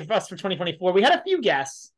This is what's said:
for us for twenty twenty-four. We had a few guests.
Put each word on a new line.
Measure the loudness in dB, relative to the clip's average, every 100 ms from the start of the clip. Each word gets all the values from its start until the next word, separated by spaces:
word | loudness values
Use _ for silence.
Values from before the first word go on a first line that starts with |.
for | 0
us | -2 -2
for | -6
twenty | -4
twenty-four. | -4 -4 -2 2
We | 4
had | 4 4
a |
few | 0 0
guests. | 2 0 -2 -10 -20